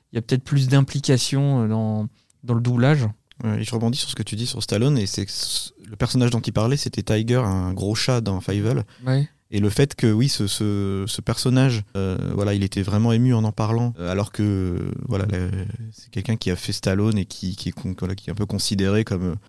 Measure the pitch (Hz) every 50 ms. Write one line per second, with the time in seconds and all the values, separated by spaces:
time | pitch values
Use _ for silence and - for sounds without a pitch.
0 | _ _ - 117 - - 131 127 - - 147 139 131 123 139 139 135 - - 139
1 | - 151 135 123 - - 139 135 143 143 135 123 110 107 110 110 110 107 107 107
2 | 107 107 - _ _ _ _ _ - 120 117 117 117 123 123 120 123 139 156 147
3 | 123 107 - - _ _ _ - 110 110 107 110 110 - 120 110 117 117 120 -
4 | - - - - 104 - 101 107 120 - - - - - - 104 120 143 147 120
5 | 98 95 - 107 98 - - - - - - - - - - - - 113 107 -
6 | 123 - - 127 120 120 123 113 - 113 - 104 110 120 139 143 - - - 110
7 | - - 110 107 110 117 123 127 123 98 95 92 92 92 95 90 92 104 110 -
8 | - 139 127 120 110 101 95 90 - 95 98 104 - - 135 131 107 - - -
9 | 123 127 131 139 147 - _ _ _ _ - 101 104 101 104 - 139 143 - -
10 | 127 113 107 110 131 139 - - 104 95 - - 107 104 101 101 98 98 98 98
11 | 95 92 - - - - 110 - - 127 123 131 135 135 120 107 101 - - 98
12 | 95 95 92 - 92 90 90 98 101 104 104 101 98 95 - 101 92 95 104 104
13 | 113 117 113 113 123 131 120 113 110 107 - - 110 107 113 117 120 120 113 82
14 | 87 87 92 101 107 - - - 104 104 101 95 92 90 87 90 - 50 - -
15 | - - - 98 98 104 95 90 90 92 95 95 92 101 107 117 113 110 - -
16 | - - - 101 101 - 110 - - 95 90 - - - 101 - - 101 95 98
17 | 104 110 107 101 87 - - - 95 90 98 - - 101 - - - 95 92 -
18 | 95 92 95 - - 113 110 101 104 - 104 95 - - 104 98 95 98 101 110
19 | 107 - 101 87 92 87 82 107 -